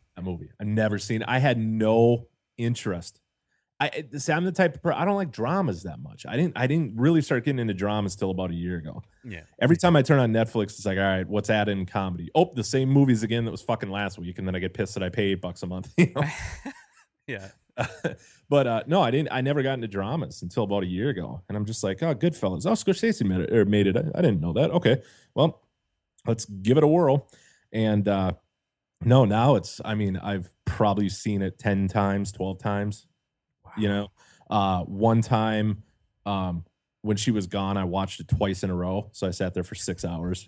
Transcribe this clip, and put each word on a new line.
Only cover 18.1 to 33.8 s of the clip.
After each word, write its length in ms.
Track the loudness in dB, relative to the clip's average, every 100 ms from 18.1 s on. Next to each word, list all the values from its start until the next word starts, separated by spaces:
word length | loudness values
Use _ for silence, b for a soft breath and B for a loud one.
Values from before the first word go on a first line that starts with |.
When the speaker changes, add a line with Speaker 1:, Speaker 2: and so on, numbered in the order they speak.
| -10 b b _
Speaker 1:
But, 180 | 2 2
uh, 160 | -2 0
no, 140 | 0
I 100 | 2
didn't. 200 | 0 -2
I 80 | -2
never 220 | -2 0
got 120 | -2
into 140 | -4 -4
dramas 540 | -4 -4 -4 -6 -8
until 220 | -6 -2
about 180 | 0 0
a 40 | -2
year 220 | -2 -2
ago, 340 | -4 -8 -10 -8
and 80 | -6
I'm 80 |
just 180 | -4 -4
like, 200 | -4 -2
"Oh, 120 | -2
Goodfellas. 520 | 0 0 0 -2 -2 0
Oh, 60 |
Scorsese 520 | 0 0 0 0 0
made 160 | 0 0
it, 100 | 2
or 120 | 4
made 220 | 4 4 4
it. 100 | 2
I, 40 | 0
I 60 | 2
didn't 200 | 2 2
know 120 | 0
that. 160 | 2 2
Okay, 280 | 4 4 2 B B B
well, 320 | 0 0 0 _ _ _ _ _ _ -4
let's 180 | -4
give 320 | -6 -4 2 6
it 80 |
a 20 | 6
whirl." 420 | 6 4 2 -2 b b b b
And, 340 | 0 2 4 2
uh, 240 | 2 0 -2 _ _ _ _ _ _
no, 200 | 4 6
now 300 | 6 4 4
it's, 260 | 4 0 -10
I 100 | -6
mean, 220 | -2 -2 -2
I've 320 | -4 -6 -8 _ -8
probably 420 | 2 2 2 0
seen 320 | -2 -4 -2
it 180 | -2 -2
ten 300 | 0 0 0
times, 440 | 2 0 0 -4
twelve 260 | -6 -6 -4
times. 480 | -4 -2 -4 -8 _ _ _ _ _ _
Speaker 2:
Wow. 80 | -14
Speaker 1:
You 100 | -4